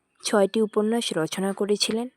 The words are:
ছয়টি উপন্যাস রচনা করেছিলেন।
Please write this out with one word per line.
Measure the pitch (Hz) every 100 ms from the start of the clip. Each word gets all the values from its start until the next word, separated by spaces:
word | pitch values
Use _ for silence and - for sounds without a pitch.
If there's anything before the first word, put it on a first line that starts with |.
| _ _
ছয়টি | - 208 196 226
উপন্যাস | 214 220 214 233 - 170
রচনা | 160 - 196
করেছিলেন। | 190 202 202 - 220 247